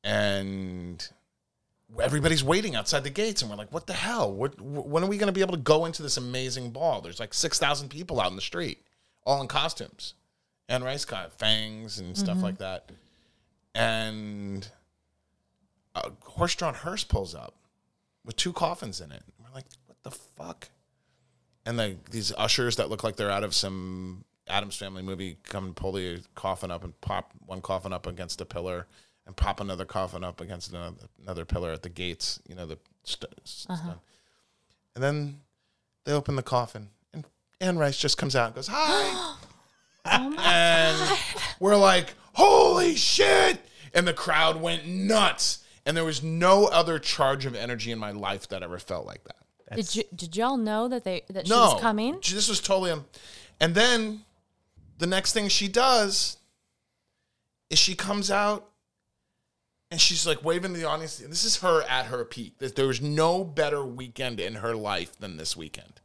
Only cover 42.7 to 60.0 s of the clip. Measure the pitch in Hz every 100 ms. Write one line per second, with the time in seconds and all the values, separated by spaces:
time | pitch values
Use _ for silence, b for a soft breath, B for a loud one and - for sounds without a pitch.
42.7 | 349 349 262 - - 202 190 381 - -
43.7 | B B 170 180 - - 156 160 160 165
44.7 | 170 156 185 196 220 185 - - - b
45.7 | b 143 165 165 143 160 165 180 196 208
46.7 | 165 170 160 - - 135 139 135 117 120
47.7 | 120 110 113 104 101 98 98 - 95 90
48.7 | 87 - 87 50 - - - _ _ -
49.7 | - 185 220 - 180 170 180 240 269 214
50.7 | 214 240 247 202 180 - 190 165 233 214
51.7 | 113 226 214 233 359 - 196 208 202 -
52.7 | 190 180 151 139 B B B B B 160
53.7 | 170 240 233 220 214 _ _ _ _ _
54.7 | _ - - 170 190 196 220 202 - 202
55.7 | 220 262 247 202 202 - - _ _ _
56.7 | _ _ _ _ _ _ _ _ _ _
57.7 | 156 - 175 190 202 196 196 208 208 -
58.7 | _ _ _ _ _ _ _ _ _ _
59.7 | _ _ 165